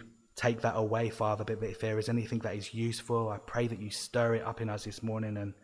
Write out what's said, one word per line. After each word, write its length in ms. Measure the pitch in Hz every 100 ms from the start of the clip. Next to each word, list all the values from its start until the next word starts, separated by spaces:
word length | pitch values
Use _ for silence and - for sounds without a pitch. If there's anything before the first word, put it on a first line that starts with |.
| - - _
take 260 | - 127 117
that 160 | 117 110
away, 320 | 107 113 117
Father, 340 | - 107 104
but 200 | 107 107
if 180 | 107 92
there 180 | 110 107
is 120 | 107
anything 300 | 120 107 117
that 140 | 113
is 200 | 104 101
useful, 560 | 113 117 113 - 117 113
I 80 | 101
pray 280 | - 120 120
that 140 | 104
you 100 | 104
stir 440 | - - 120 117
it 100 | 113
up 160 | 113 113
in 80 | 110
us 160 | 104
this 180 | 107 -
morning 360 | 113 110 107 104
and 160 | 101 98